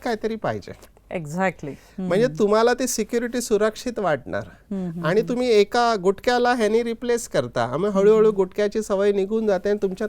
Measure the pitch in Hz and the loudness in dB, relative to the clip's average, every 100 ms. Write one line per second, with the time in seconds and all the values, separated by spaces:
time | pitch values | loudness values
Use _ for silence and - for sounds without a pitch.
0 | 262 220 214 220 151 107 - 98 - _ | -6 -4 -4 -4 -4 -6 -10 -18 -20 _
1 | - 180 147 170 190 - 147 139 - - | -10 -10 -6 -2 -2 -2 -12 -12 -16 -8
2 | 185 180 240 156 202 214 233 247 254 - | -2 2 2 2 2 4 4 2 -2 -4
3 | 208 233 240 247 240 202 214 214 254 226 | -2 -2 -2 -4 -2 0 0 -2 -8 -4
4 | 185 143 95 95 95 - - 196 180 170 | -2 -2 -4 -8 -8 -16 -10 -8 -6 -4
5 | 160 208 170 247 247 208 202 247 233 220 | 0 0 0 -2 2 4 4 2 2 2
6 | 180 196 - 247 240 247 208 226 233 226 | 0 0 0 2 2 2 2 2 0 -4
7 | 240 240 - 160 123 123 120 135 208 196 | -2 -2 -2 -2 -2 -2 -2 -2 0 4
8 | 208 220 220 196 185 - 208 220 208 196 | 6 6 4 2 -2 0 -2 -2 -2 0
9 | 208 202 190 220 214 185 202 208 196 190 | 2 2 0 0 0 0 0 0 -2 -4